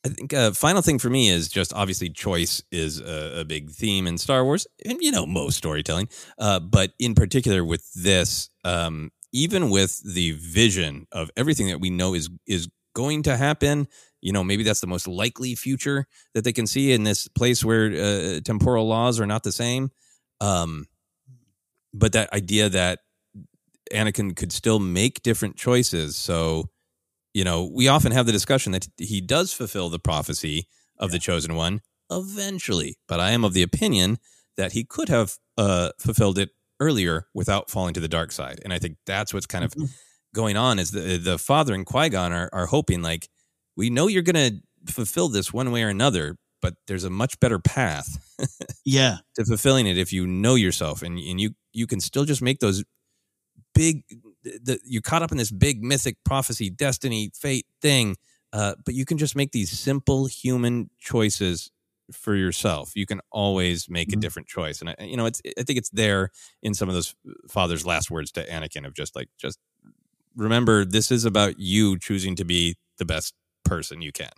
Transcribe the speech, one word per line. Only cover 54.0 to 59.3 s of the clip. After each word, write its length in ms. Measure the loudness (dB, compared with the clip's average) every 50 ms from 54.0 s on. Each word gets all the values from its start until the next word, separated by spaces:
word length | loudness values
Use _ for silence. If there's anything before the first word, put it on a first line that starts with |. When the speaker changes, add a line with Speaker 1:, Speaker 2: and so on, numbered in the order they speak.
| -6 _ -20 -20 _ -20 _ _ _
Speaker 1:
the, 360 | -14 -14 -6 -4 -2 -2 -2 _
you're 180 | -4 -4 -4
caught 200 | 0 0 0 0
up 100 | 0 0
in 60 | -2
this 140 | -2 -2 -4
big 320 | 2 2 2 2 2 0 0
mythic 340 | 0 0 2 0 -2 -4 _ _
prophecy, 440 | 0 0 0 0 -2 -4 -4 -4 -6
destiny, 600 | -2 -2 0 0 0 -2 -2 -2 -2 -2 -4 -4 -8
fate 300 | -6 -4 -2 -2 -2 -4 _ _ _
thing, 340 | 2 4 6 6 4 2 0 -6 _ _ _ _ _ _ -2
uh, 220 | -2 -2 -2 -2 -4 -8
but 80 | -6 -4
you 100 | -4 -2
can 120 | -2 0
just 180 | 0 0 -2